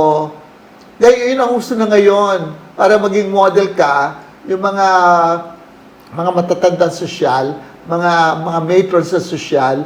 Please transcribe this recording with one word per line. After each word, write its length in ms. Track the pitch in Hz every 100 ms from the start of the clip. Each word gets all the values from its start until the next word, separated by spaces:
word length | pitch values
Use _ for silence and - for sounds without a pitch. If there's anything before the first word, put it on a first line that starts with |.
| 156 156 151 - - - - - - -
ngay-, 340 | 233 247 247
yun 80 | 262
ang 140 | 240
uso 200 | 240 226
na 120 | 226 220
ngayon. 640 | 208 202 202 202 185 156 - -
Para 240 | - 196 214
maging 320 | 202 202 190
model 420 | 196 190 185 190
ka, 460 | 180 147 143 147 - - -
yung 160 | - 190
mga, 280 | 196 196 190 185 180 175 165 170 170 - - - - - -
mga 220 | 160 180
matatandang 580 | 175 180 175 180 170 170
sosyal, 640 | - 147 - 139 131 135 156 - - 170
mga, 260 | 170 175 170 160 160
mga 200 | 170 165
matron 440 | 160 185 185 175 151
sa 140 | 180
sosyal, 680 | - 151 - 143 131 135